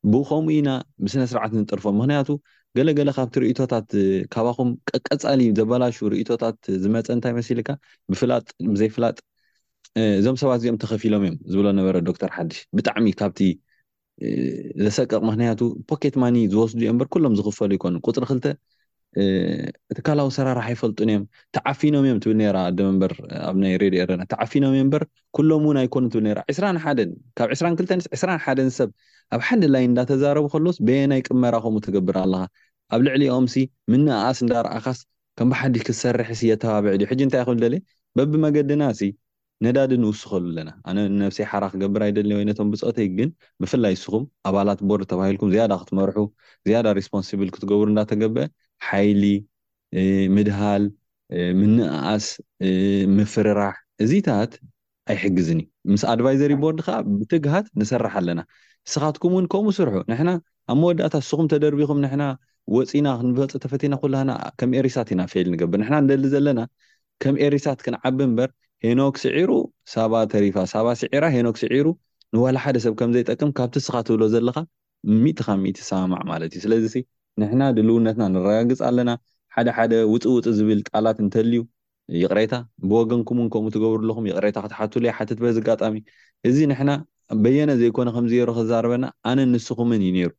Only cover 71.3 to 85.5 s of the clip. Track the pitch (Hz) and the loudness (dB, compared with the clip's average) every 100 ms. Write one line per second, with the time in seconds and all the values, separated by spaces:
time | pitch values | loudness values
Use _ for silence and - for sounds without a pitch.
71.3 | 131 117 110 - 131 151 175 _ _ _ | 2 0 -2 0 2 2 -2 _ _ _
72.3 | 113 127 131 139 127 113 110 120 120 117 | 2 2 2 0 0 0 0 0 2 0
73.3 | 123 147 139 123 139 - 123 110 110 110 | 0 -2 0 -2 -2 -4 -4 0 2 4
74.3 | 113 120 123 165 _ _ _ - 110 135 | 2 0 -2 -8 _ _ _ 0 4 4
75.3 | 156 - 98 98 95 - 95 92 87 87 | 0 -2 0 -2 -4 -6 -4 -2 -4 -4
76.3 | 82 80 90 104 113 110 127 127 _ _ | -6 -6 -6 0 2 2 -4 -8 _ _
77.3 | - 104 123 139 113 110 117 110 110 104 | -4 0 2 2 4 4 4 2 0 0
78.3 | 92 95 107 120 127 - 123 123 120 _ | 2 2 2 2 0 0 0 0 -4 _
79.3 | _ _ - 120 117 117 113 110 113 113 | _ _ -2 -2 2 2 4 4 2 2
80.3 | 123 117 107 107 107 - 110 110 110 104 | 2 2 2 2 0 0 0 0 0 0
81.3 | 113 113 120 117 _ _ _ - 85 90 | 0 2 0 -2 _ _ _ -8 -2 0
82.3 | 101 110 123 120 - 95 110 113 120 113 | 2 0 -2 -8 -8 0 2 2 0 0
83.3 | 123 117 110 110 107 110 110 110 110 107 | -2 -2 -2 -4 0 0 0 -2 -4 -4
84.3 | 87 104 104 104 - 107 123 117 - 107 | -2 -2 -2 -10 -6 -4 -2 -2 -2 -6
85.3 | 110 120 | -2 0